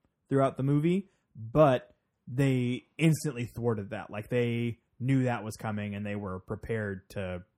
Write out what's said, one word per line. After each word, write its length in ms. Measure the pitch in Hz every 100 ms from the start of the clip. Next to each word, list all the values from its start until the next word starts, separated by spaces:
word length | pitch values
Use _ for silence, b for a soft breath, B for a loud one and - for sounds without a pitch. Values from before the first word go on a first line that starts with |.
| _ _ -
throughout 280 | 135 135 -
the 80 |
movie, 440 | 135 147 160 185 196 b b -
but 580 | 113 151 151 127 - _ _ _ -
they 600 | 123 139 127 123 123 - -
instantly 480 | 160 151 151 120 120
thwarted 440 | - 120 107 101
that. 200 | 104 87
Like, 180 | 104 -
they 500 | 123 120 117 120 113 _ -
knew 260 | 123 135
that 200 | 123 117
was 120 | 107 -
coming 380 | 113 104 104
and 100 | 101
they 120 | 104 104
were 240 | 101 92
prepared 680 | - 107 - 113 104 95 -
to 340 | 104 92 90 -